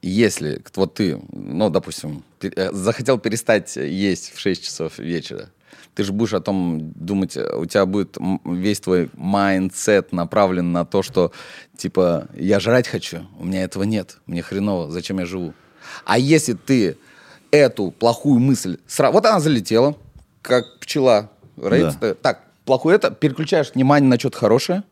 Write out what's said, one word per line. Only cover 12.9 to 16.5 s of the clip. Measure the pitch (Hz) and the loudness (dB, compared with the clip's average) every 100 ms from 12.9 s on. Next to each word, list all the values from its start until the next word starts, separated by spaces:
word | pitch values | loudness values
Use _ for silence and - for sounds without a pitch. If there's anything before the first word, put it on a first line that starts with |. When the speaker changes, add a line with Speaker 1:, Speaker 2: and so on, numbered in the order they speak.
| - - 85 92 - | -6 -8 -14 -16 -10
Speaker 1:
у | |
меня | 87 95 | -6 -4
этого | 92 95 | -4 -4
нет, | 101 110 - - - | -2 -2 -6 -16 -10
мне | 85 | -10
хреново, | 82 98 101 95 78 | -6 -4 -2 -2 -4
зачем | 85 85 98 | -8 -6 -6
я | 87 | -6
живу?» | 92 82 - _ _ - - | -8 -10 -12 _ _ -20 -14
А | - 107 | 0 0
если | 135 156 151 | 4 2 2